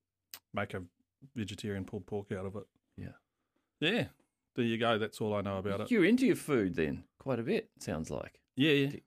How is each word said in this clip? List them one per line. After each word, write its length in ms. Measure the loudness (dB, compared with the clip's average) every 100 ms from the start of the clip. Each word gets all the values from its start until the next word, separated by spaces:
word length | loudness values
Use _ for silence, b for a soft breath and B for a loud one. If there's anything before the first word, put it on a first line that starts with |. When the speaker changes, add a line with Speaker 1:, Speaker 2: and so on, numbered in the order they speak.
| _ _ _ -20 _
Speaker 1:
make 180 | -6 -4
a 80 | -6 -12 _ _ _ -12
vegetarian 500 | -8 -8 -6 -4 -4
pulled 220 | -6 -8 -6
pork 260 | -8 -6
out 140 | -6 -6
of 100 | -10
it. 100 | -14 _ _ -14
Speaker 2:
Yeah. 160 | -14 -14 _ _ _ _ _ -4
Speaker 1:
Yeah. 260 | 0 0 -2 -8 _ _ _
There 100 | -2
you 140 | 0 2
go. 180 | 2 2
That's 220 | 0 -2
all 140 | -2
I 80 | 0
know 160 | -2 -2
about 220 | -2 -2
it. 80 | 2
Speaker 2:
You're 140 | 4 6
into 180 | 6
your 120 | 4 2
food 400 | 2 2 2 2
then, 280 | 0 -2 -10 _
quite 200 | -4 -2
a 40 |
bit, 260 | 0 -2 -4 -10
it 60 |
sounds 280 | -6 -4 -4
like. 300 | -6 -8 _ _
Speaker 1:
Yeah, 180 | 2 4
yeah. 160 | 4 2
Speaker 2:
D-, 120 | -4